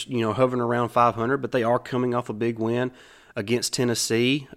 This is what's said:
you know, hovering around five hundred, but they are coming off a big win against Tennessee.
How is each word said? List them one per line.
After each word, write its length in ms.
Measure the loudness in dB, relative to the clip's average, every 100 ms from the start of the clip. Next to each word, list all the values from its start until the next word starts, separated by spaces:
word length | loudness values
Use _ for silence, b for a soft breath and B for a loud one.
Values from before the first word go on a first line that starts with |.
| -4
you 140 | -2
know, 120 | 0
hovering 260 | 2 2 2
around 300 | 0 0 0
five 240 | 4 4
hundred, 240 | 4 0 -2
but 140 | -2
they 100 | 0
are 160 | 2 0
coming 380 | 0 -2 0 -2
off 140 | -4
a 40 |
big 240 | -2 -2 -2
win 340 | -2 0 -2 -6 B B B B
against 380 | -2 0 0
Tennessee. 760 | 0 0 0 0 2 2 0 -4